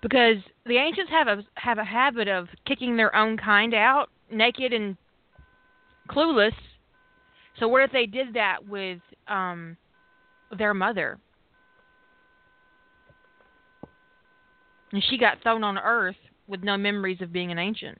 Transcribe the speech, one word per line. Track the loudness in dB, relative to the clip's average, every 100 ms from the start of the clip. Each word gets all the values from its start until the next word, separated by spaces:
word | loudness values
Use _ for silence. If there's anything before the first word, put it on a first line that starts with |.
Because | 2 4 6 4 -2 _ -2
the | 0
ancients | 0 -2 0
have | 2 2
a, | 0 -6 -8
have | -4 -2
a | -2
habit | 0 0 0 -2
of | -2 -6 -14 -6
kicking | -4 -2 2
their | 2 4
own | 0 0
kind | 2 4 4
out, | 4 4 4 0 _ _
naked | 0 0 2 -2
and | -2 -4 -8 _ _ _ _ -20 _ _ _ _ _ _
clueless. | 0 2 4 2 0 -16 _ _ _ _ _ _ _ _ -4
So | 2
what | 4
if | 4
they | 2 -2
did | -2 -6
that | -2 -2 -2 -8
with, | -8 -8 -10 _ -20 -8
um, | -6 -4 -8 -12 -16 _ _ _ _ _ _ _ -4
their | -2
mother? | 0 0 -2 -6 -6 _ _ _ _ _ _ _ _ _ _ _ _ _ _ _ _ _ _ _ _ _ _ _ _ _ _ -20 _ _ _ _ _ _ _ _ _ _
And | -2 -2
she | 2
got | 2 2
thrown | 0 0
on | 0 -2
Earth | 0 0 0 -6 _ _ -12
with | -8
no | -2 0
memories | 0 -2 -4 -6
of | -6
being | -6 -4
an | -4
ancient. | -4 -6 -10 -16